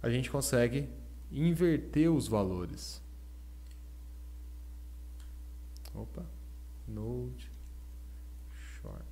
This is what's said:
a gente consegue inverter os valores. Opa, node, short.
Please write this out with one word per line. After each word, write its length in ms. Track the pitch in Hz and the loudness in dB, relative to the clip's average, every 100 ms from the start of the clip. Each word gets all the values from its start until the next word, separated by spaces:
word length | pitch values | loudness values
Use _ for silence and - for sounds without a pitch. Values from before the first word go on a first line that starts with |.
| - | 4
a 40 | |
gente 180 | 123 131 | 2 2
consegue 580 | 139 135 123 120 135 139 - - - - | 0 4 6 6 4 0 -6 -10 -12 -6
inverter 800 | - 165 165 175 151 - 151 160 | 4 6 8 8 6 4 8 8
os 160 | 156 107 | 8 6
valores. 760 | 107 95 90 87 - - - - - - - - - - - - - - - - - - - - - - - - - - - - - - - - - | 6 6 2 -2 -4 -8 -10 -12 -12 -12 -12 -12 -12 -12 -12 -12 -10 -10 -10 -10 -10 -10 -10 -10 -10 -10 -10 -10 -8 -8 -8 -10 -10 -8 -8 -8 -6
Opa, 280 | 117 - 175 - - - - - - | -6 -6 -8 -8 -10 -10 -12 -10 -6
node, 640 | 107 110 123 123 127 - - - - - - - - - - - | -4 -2 -2 -2 -6 -10 -10 -10 -10 -10 -10 -10 -10 -10 -10 -10
short. 500 | - - - - 52 53 | -10 -10 -10 -8 -8 -8